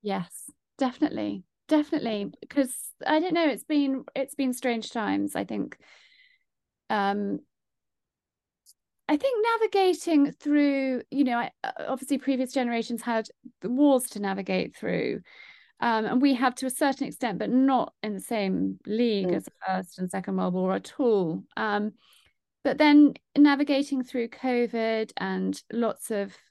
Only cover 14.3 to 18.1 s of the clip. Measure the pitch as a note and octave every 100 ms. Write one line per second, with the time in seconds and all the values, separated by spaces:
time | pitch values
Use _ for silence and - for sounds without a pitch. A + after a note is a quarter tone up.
14.3 | G3 F#3+ F#3 - - G#3+ F3+ B2 - -
15.3 | - - - _ _ A#3+ A3 A3 B3 C#4+
16.3 | B3 B3+ A#3+ C4 - C#4+ C4 C#4+ - A#3+
17.3 | F3 G#3+ B3 C4+ C4 - _ G#3+